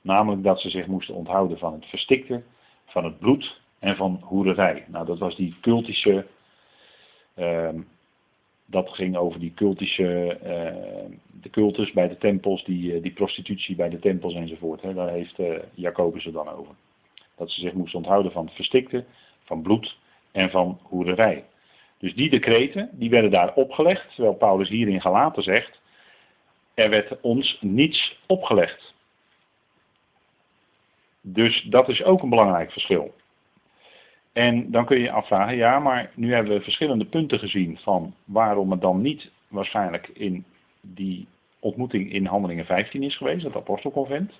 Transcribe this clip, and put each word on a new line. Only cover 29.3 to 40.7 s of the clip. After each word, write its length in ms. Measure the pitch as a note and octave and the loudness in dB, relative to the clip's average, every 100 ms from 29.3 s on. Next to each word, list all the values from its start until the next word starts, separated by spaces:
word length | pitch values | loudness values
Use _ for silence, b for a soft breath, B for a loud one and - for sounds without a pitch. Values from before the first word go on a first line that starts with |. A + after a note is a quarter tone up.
| _ _ _ _ _ _ _ _ _ _ _ _ _ _ _ _ _ _ _ | _ _ _ _ _ _ _ _ _ _ _ _ _ _ _ _ _ _ _
Dus 400 | F#2+ F#2 A#2 - - | -4 4 4 4 4
dat 200 | B2 C3 | 4 6
is 140 | A#2+ | 2
ook 180 | - F#3+ | 4 4
een 80 | C3+ | 4
belangrijk 420 | A#2 G#2 F2 E2 | 6 6 4 -2
verschil. 420 | - - F2+ D2 - _ _ _ _ _ b b b b b b | -8 0 0 0 -14 _ _ _ _ _ b b b b b b
En 380 | A#2 A#2+ A#2 - | 2 4 4 2
dan 140 | A#2 A#2 | 0 4
kun 120 | C3 | 4
je 60 | |
je 80 | A#2+ | 4
afvragen, 440 | A2 - G2 G#2 B2 | -2 2 2 2 4
ja, 240 | A#2 C3+ | 4 4
maar 320 | D3 B2+ G2 - | 2 0 -4 -4
nu 180 | A#2 | 0
hebben 200 | A#2+ G#2 | 2 2
we 80 | G#2 | 0
verschillende 440 | - - D#3 B2 G2 | -2 -2 0 0 0
punten 340 | E3 D3+ A#2 | -2 0 -2
gezien 380 | G2+ G2+ F2 D#2+ | -2 -2 -2 -4
van 360 | - F#2 E2 - - | -2 -2 -2 -14 -2
waarom 460 | G#2 A2 G2+ F#2+ | 2 2 2 0
het 100 | F#2 | 2
dan 200 | F#2 F#2 | 2 2
niet 300 | C3 D3+ - _ _ | 0 -4 -14 _ _
waarschijnlijk 600 | G2+ G2 G#2+ F#2 E2+ - | -8 -4 -4 -4 -6 -12
in 320 | - G2 F2+ F#2 _ _ | -8 -6 -6 -10 _ _